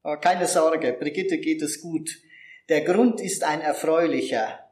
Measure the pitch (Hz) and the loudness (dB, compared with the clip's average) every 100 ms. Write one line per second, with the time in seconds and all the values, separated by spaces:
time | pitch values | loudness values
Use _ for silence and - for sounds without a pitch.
0 | - 147 175 190 170 170 160 160 135 127 | -6 0 2 2 2 4 4 2 0 -2
1 | 147 147 180 160 160 156 147 - 170 156 | -4 -2 -2 -2 -2 -2 -2 -6 -6 -6
2 | 156 - _ - - - - 151 156 185 | -6 -12 _ -20 -20 -20 0 0 2 4
3 | 247 220 190 - 160 151 156 139 160 160 | 4 2 -4 -4 -2 -2 -2 -2 2 2
4 | 165 131 131 123 110 - - | 2 0 -2 -2 -4 -6 -10